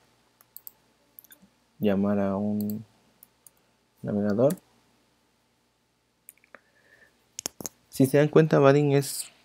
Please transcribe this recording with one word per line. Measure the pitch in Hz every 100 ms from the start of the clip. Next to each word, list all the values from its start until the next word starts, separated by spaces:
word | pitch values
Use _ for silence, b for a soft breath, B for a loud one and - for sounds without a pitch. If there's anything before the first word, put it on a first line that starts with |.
| _ _ _ _ _ - - - _ _ _ - _ _ _ _ _ -
llamar | 107 95 101 101
a | 98 98
un | 104 107 104 107 107 _ _ _ _ _ _ _ _ _ _ _
navegador. | - 101 104 104 135 180 _ _ _ _ _ _ _ _ _ _ _ _ _ _ _ _ - _ _ - b b b b b _ _ - - - - - _
Si | - 135
se | 143
dan | 151
cuenta, | 156 160 151
Vaadin | 139 143 147
es | 139 135 - - _